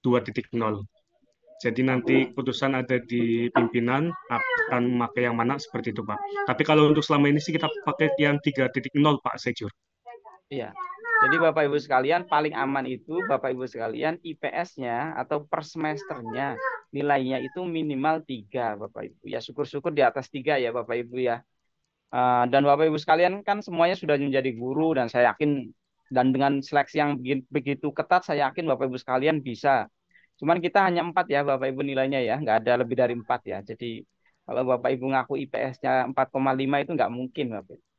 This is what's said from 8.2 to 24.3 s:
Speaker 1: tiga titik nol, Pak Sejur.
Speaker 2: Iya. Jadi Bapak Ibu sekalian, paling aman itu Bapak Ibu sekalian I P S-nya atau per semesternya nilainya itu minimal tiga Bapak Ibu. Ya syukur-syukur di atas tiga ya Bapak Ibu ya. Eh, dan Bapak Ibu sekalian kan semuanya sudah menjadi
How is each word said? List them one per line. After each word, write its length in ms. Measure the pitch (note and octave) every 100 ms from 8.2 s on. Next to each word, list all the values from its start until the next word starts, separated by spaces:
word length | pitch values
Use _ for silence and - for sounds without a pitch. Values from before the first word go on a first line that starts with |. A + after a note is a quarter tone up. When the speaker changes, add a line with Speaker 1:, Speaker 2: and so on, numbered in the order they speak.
| D3 D3
Speaker 1:
tiga 300 | D3 C#3+ B2+
titik 220 | C3 B2+ D3
nol, 220 | D3+ C#3+
Pak 220 | B2 G#2+
Sejur. 320 | - B2 G#2 - _ _ - - - - _
Speaker 2:
Iya. 240 | - G#2+ G2 - - A4+ A#4
Jadi 160 | G#4+ E4
Bapak 300 | E3 D3+ D3
Ibu 100 | D3
sekalian, 480 | C3 C3 C3 F3 F3
paling 240 | D3+ D3+
aman 320 | A#2+ C3+ C#3 B2+
itu 320 | B2+ - E3 -
Bapak 240 | C3+ C3+
Ibu 160 | B2+ B2+
sekalian 560 | A#2+ A2+ A#2 D#3 E3+
I 160 | E3+ D3+
P 80 | D3+
S-nya 640 | C3+ F3+ - B2+ A#2 D#3 -
atau 240 | - D3
per 240 | D3 - D#3
semesternya 880 | E3 D#3+ D3 - C#3+ A2+ A#2+ C#3 C3 C5 - _
nilainya 480 | C#3 C#3+ C#3 C3 C3
itu 240 | C3 - F3+
minimal 560 | D#3+ D3+ C3 D3+ D#3+
tiga 560 | D#3 B2+ G#2 B2+ A#2 G#2
Bapak 240 | G2+ G#2+ G#2+
Ibu. 100 | _ A2
Ya 160 | A#2+
syukur-syukur 480 | - C3+ C#3+ D3 E3
di 80 | D3+
atas 300 | C3+ - B2+
tiga 260 | C#3 C3 C#3
ya 140 | A#2+
Bapak 240 | A#2+ A2+
Ibu 240 | A#2 A#2+ B2+
ya. 240 | B2 A#2+ _ _ _ _ _ _ _
Eh, 300 | B2 B2+ B2 B2
dan 80 | C#3
Bapak 240 | C#3+ C#3+ D#3+
Ibu 160 | D3+
sekalian 400 | D#3 D#3+ F3+ F#3+
kan 240 | G3+ G3+ G#3
semuanya 320 | E3 E3+ F#3
sudah 160 | E3
menjadi 400 | D3 C#3+